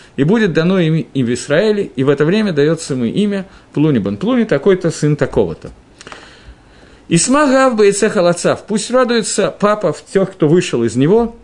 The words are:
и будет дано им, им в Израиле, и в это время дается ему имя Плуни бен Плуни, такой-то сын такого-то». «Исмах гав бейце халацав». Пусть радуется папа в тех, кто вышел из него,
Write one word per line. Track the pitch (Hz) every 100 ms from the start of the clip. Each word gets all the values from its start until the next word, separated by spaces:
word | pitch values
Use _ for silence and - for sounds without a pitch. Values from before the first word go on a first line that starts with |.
| - -
и |
будет | 143 226 208
дано | 156 170 190
им, | 160 160 -
им | 139 117
в |
Израиле, | 123 - 147 170 202
и | 190 -
в | 131
это | 143
время | 151 214 208
дается | 143 151 160 -
ему | 131
имя | 113 - 208 202 185 - _
Плуни | 147 156 123
бен | 98 104
Плуни, | 208 254
такой-то | 220 143 202 185 165
сын | - 151
такого-то». | 147 131 127 87 78 - - _ - - - - - - - _ - - - -
«Исмах | 170 - 277 285
гав | 262 262 220
бейце | 202 202 214
халацав». | 202 175 170 170 127 -
Пусть | 208 -
радуется | 254 240 233 - - 170
папа | - 208 208 175
в | 151
тех, | - 190 190
кто | - 151
вышел | 175 175 123
из | 117
него, | 120 147 226 233 -